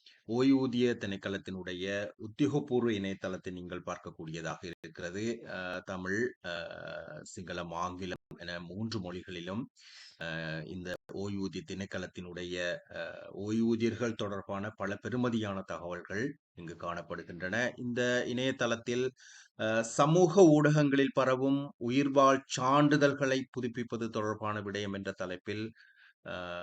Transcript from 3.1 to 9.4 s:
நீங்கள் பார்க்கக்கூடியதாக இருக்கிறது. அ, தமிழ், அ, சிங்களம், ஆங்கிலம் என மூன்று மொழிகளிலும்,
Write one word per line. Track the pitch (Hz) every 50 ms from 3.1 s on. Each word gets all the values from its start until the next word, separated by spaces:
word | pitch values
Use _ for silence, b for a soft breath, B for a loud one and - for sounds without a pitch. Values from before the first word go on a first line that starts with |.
| 95 - - 92 92 87 - 92
நீங்கள் | 90 90 90 87 90 87 87
பார்க்கக்கூடியதாக | - 87 - - 87 - - 85 80 80 82 82 80 78 -
இருக்கிறது. | - 87 82 - - 78 82 92 87 87 87 101 110 117 113 117 - -
அ, | 101 92 92 90 90 92 -
தமிழ், | - 95 92 92 92 98 107 127 - - _ -
அ, | 87 87 85 85 - 87 85 82 82 82 82 82 - - - - - -
சிங்களம், | 98 90 90 87 87 87 85
ஆங்கிலம் | 82 85 90 90 90 90 95 90 90 - _ - - 80
என | 87 87 87 87
மூன்று | 87 85 90 101 110 113 110 107
மொழிகளிலும், | 90 87 90 90 82 95 90 85